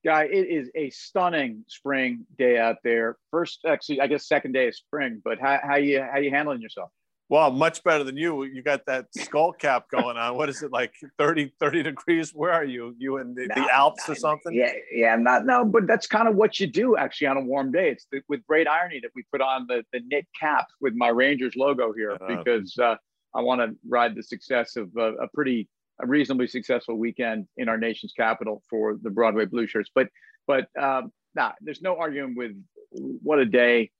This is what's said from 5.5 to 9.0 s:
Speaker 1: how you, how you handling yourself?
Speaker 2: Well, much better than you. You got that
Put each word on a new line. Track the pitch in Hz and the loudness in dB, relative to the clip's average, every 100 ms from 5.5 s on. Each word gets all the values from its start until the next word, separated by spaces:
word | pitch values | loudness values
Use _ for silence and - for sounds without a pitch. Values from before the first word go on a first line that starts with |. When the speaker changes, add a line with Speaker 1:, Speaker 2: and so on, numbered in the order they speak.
| 139 | 0
Speaker 1:
how | 143 143 | 2 2
you, | 143 139 | 2 0
how | 131 143 | 0 -2
you | 143 | 0
handling | 139 151 127 | -2 -2 -6
yourself? | 110 - 87 _ _ _ _ | -10 -14 -14 _ _ _ _
Speaker 2:
Well, | 147 151 | 4 4
much | 131 160 - | 4 0 2
better | 180 151 | 2 2
than | 135 135 | 0 -2
you. | 170 147 | -4 -2
You | 135 131 | -6 -6
got | 139 139 | -2 -2
that | - 131 | -2 -6